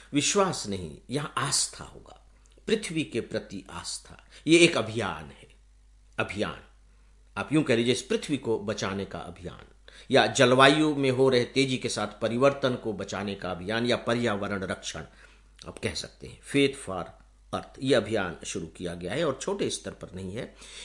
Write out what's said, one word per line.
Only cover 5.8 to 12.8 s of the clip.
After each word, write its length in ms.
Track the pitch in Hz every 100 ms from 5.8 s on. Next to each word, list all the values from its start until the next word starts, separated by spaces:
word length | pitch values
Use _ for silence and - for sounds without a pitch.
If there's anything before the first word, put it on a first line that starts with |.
| _ _ _ -
अभियान, 400 | 110 104 98 73 - _ _ _ _ _ _ -
आप 120 | 101
यूं 100 | 151
कह 140 | 139 117
लीजिए, 160 | 120
इस 100 | 120
पृथ्वी 340 | - 175 - 143
को 220 | 120 110
बचाने 460 | 104 104 104 98
का 140 | 95 85
अभियान, 560 | 85 90 85 62 - - - - -
या 160 | 123 117
जलवायु 680 | 117 123 127 135 156 156
में 160 | 143 135
हो 180 | 123 135
रहे 160 | 123
तेजी 320 | 117 131 135 127
के 120 | 117
साथ 320 | 117 104 -
परिवर्तन 540 | 110 117 139 135 135
को 180 | 123